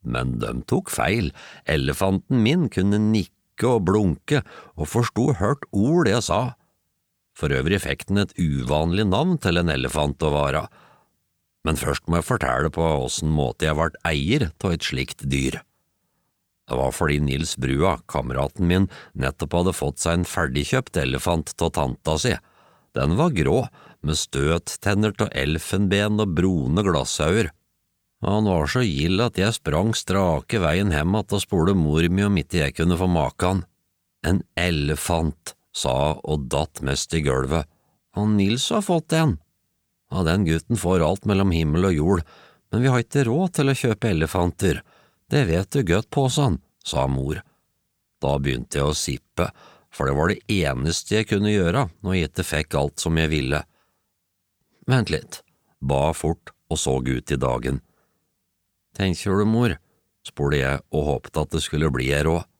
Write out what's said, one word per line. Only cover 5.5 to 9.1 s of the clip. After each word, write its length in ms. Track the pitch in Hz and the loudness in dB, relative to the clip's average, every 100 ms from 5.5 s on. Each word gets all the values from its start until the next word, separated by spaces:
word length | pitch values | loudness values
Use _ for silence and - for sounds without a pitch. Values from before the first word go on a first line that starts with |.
| 139 - | -2 -4
ord 360 | 98 113 170 131 | 0 2 4 2
jeg 120 | 110 101 | 0 0
sa. 140 | 90 127 - _ _ _ _ _ _ _ - | -2 -2 -8 _ _ _ _ _ _ _ -6
For 160 | 78 | -2
øvrig 300 | 67 71 98 | 0 0 -2
fikk 220 | - 69 - | -2 -8 -2
den 140 | 98 | -2
et 140 | 101 - | -2 -2
uvanlig 720 | 82 69 62 73 82 90 | -2 -2 0 0 0 0
navn 300 | 107 | 0